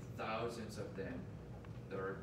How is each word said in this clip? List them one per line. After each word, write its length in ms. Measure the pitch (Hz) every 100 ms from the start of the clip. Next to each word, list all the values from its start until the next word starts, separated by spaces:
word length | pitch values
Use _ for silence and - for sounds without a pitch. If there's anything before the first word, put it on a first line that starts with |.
| - -
thousands 600 | 113 110 120 113 104 -
of 180 | - -
them 180 | 95 - - - - - - - -
that 100 | 98
are 180 | 95 98